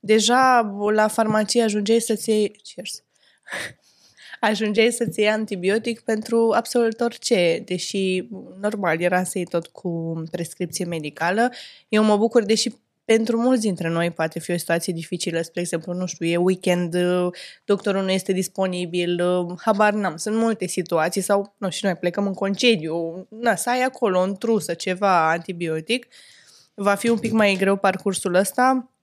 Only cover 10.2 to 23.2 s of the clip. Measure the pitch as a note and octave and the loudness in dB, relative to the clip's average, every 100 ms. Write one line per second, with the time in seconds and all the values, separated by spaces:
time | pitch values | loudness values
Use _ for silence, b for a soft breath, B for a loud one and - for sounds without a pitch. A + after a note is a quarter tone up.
10.2 | D#3+ D3 E3+ - E3+ - F3 E3+ D3+ D3 | -8 -8 -8 -6 -8 -6 -6 -6 -8 -4
11.2 | E3+ G3+ A#3+ A#3+ B B B G#3+ G#3+ G#3 | -2 2 0 -2 B B B 2 4 4
12.2 | A3 A#3 G3+ A3 A#3+ - _ _ - A3+ | 4 2 2 0 0 -6 _ _ 2 2
13.2 | A3+ A3+ A#3+ B3+ G#3+ F3+ E3 E3 E3+ E3+ | 2 0 2 2 0 -2 -2 0 -2 -2
14.2 | D#3+ E3 - F3 - E3+ E3+ E3+ D#3+ F3 | -4 -4 -4 -4 0 -2 0 -6 -8 -6
15.2 | - E3 - - F3 E3 D#3+ F3+ F3+ - | -4 -4 -4 -6 -6 -6 -6 -6 -6 -4
16.2 | E3 E3+ F3+ F#3 - F3 F3 F3 F3+ F3+ | -2 2 2 2 0 0 0 0 0 2
17.2 | F3+ F3+ B B - G3+ G#3+ G3 F#3+ F#3+ | 0 -4 B B -2 -2 0 -2 0 -2
18.2 | F#3 F#3 F#3 - F#3+ F3+ F3 F3+ F3 F3 | 0 -2 -2 -2 -4 -2 -4 -2 -2 0
19.2 | F3+ F3+ F3 F3 - G3+ G#3 G#3 G3 D#3+ | 2 0 -2 -4 -2 4 2 2 -4 -4
20.2 | G#3 A3 A3+ A3 F#3 - F3 E3+ D#3+ G3 | -4 0 0 -2 -4 -6 -2 0 0 -2
21.2 | F#3 G3+ G3+ _ F#3+ - G3+ F3 F3+ F3 | 0 0 0 _ -8 -2 -2 0 -2 -2
22.2 | G3+ F#3 G3 G3 B3 F#3+ D#3 E3+ E3 F3 | -4 -2 -4 2 2 2 0 -4 -6 -8